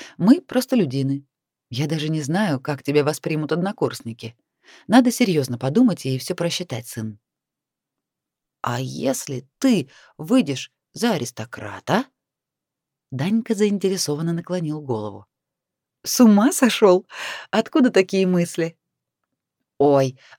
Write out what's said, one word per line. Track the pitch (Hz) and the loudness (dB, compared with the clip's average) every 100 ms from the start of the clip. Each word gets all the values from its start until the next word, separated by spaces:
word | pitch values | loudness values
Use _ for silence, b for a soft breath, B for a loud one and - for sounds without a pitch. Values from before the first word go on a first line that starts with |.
| B B | B B
Мы | 180 339 | 4 4
простолюдины. | - 254 254 247 151 135 135 139 139 _ _ _ _ | 4 -4 0 0 0 0 -2 -4 -8 _ _ _ _
Я | 120 151 | -6 -4
даже | 160 156 | -2 -2
не | 156 | -4
знаю, | 135 180 214 135 | -2 -2 0 -2
как | 147 135 | -4 -6
тебя | - 147 | 0 0
воспримут | 143 156 170 156 151 | 0 -2 -4 -4 -2
однокурсники. | 160 185 214 127 - 117 117 117 - _ _ b b b | -2 -2 -2 -4 -4 -12 -12 -14 -16 _ _ b b b
Надо | 240 247 | 4 4
серьезно | - 226 156 131 120 | 2 0 2 -2 -4
подумать | 131 175 254 170 135 | -2 2 2 2 -4
и | 131 | -6
все | - | -6
просчитать, | 180 170 - 175 117 113 | -4 -4 -6 -8 -10 -10
сын". | - 110 104 _ _ _ _ _ _ _ _ _ _ _ _ _ _ | -10 -10 -12 _ _ _ _ _ _ _ _ _ _ _ _ _ _
"А | - 120 | -8 -6
если | 131 135 262 254 - 131 - _ | -6 -4 -4 -4 -6 -10 -12 _
ты | 269 202 127 b b - | 2 2 -2 b b -16
выйдешь | 156 254 151 131 - _ _ | 0 0 0 -6 -10 _ _
за | 160 233 | -4 -2
аристократа?" | 170 117 - 110 - 104 98 - 185 269 _ _ _ _ _ _ _ _ _ _ | -2 -4 -10 -14 -12 -14 -12 -2 -2 -2 _ _ _ _ _ _ _ _ _ _
Данька | 127 170 226 220 | -6 -2 -2 -2
заинтересованно | 208 208 196 190 190 - 147 165 | 0 0 0 -2 -2 -4 -4 -4
наклонил | 170 170 180 156 151 | -4 -6 -6 -4 -6
голову. | 139 110 107 98 - _ _ _ _ _ _ _ | -6 -6 -6 -12 -20 _ _ _ _ _ _ _
"С | - - | -6 4
ума | 233 202 247 | 6 6 4
сошел? | 381 233 - 202 185 - B B B B | 2 0 4 4 4 0 B B B B
Откуда | 202 220 311 247 | -2 0 2 4
такие | 196 185 190 185 | 4 2 2 2
мысли?" | 180 170 - 165 - _ _ _ _ _ _ _ _ _ _ | 2 0 -4 -6 -8 _ _ _ _ _ _ _ _ _ _
"Ой, | 143 139 135 B B | 4 4 2 B B